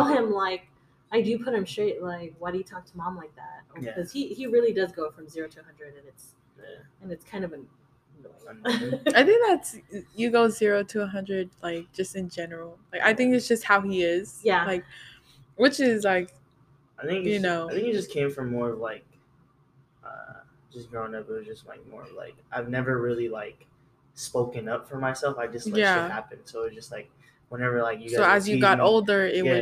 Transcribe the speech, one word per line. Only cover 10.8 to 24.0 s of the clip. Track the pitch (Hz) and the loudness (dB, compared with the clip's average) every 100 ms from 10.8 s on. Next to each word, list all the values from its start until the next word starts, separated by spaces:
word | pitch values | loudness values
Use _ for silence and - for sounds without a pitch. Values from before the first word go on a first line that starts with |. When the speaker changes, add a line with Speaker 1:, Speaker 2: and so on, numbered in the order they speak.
Speaker 3:
to | 202 214 | 0 -4
a | 202 | -4
hundred, | 196 196 190 185 _ | -4 -4 -4 -4 _
like, | 175 170 170 | -8 -6 -8
just | - 190 196 | -8 -6 -6
in | 180 | -8
general. | 175 170 165 165 170 _ | -6 -8 -10 -14 -18 _
Like, | 175 | 0
I | 214 | 2
think | 220 254 | 4 4
it's | 254 240 | 4 4
just | 226 | 0
how | - 202 | 4 4
he | 196 190 | 4 2
is. | 170 175 202 - | 2 2 -2 -2
Speaker 2:
Yeah. | 214 185 175 | 2 2 2
Speaker 3:
Like, | 180 - - - - _ _ _ - | -2 -6 -16 -20 -20 _ _ _ 4
which | 262 269 | 4 4
is, | 262 220 | 2 4
like, | 202 185 180 - _ _ _ _ _ - | 2 2 0 -10 _ _ _ _ _ -10
Speaker 1:
I | 147 | -4
think | 190 185 | -2 0
Speaker 3:
you | |
Speaker 1:
it's | 208 | 0
just, | |
Speaker 3:
know. | 185 170 165 | 0 -2 -2
Speaker 1:
I | |
think | 170 233 | -2 -2
it | |
just | 208 180 | -2 -2
came | 151 139 | -2 -2
from | 139 127 | -2 -4
more | 120 120 | -4 -4
of, | 110 | -4
like, | 113 107 - _ _ _ _ _ _ _ _ _ | -6 -10 -16 _ _ _ _ _ _ _ _ _
uh, | - 107 107 - - _ _ | -20 -18 -18 -20 -20 _ _
just | 123 113 | -20 -12
growing | 117 110 110 | -10 -8 -8
up, | 107 | -8
it | |
was | 110 107 | -10 -10
just, | 110 - | -16 -18
like, | - - | -20 -20
more | - | -20
of, | - | -18
like, | 92 - - _ | -16 -16 -18 _
I've | 123 120 | -8 -4
never | 127 127 123 | -2 0 0
really, | 120 117 117 | 0 -2 -2
like, | 110 104 - _ _ _ _ | -6 -10 -14 _ _ _ _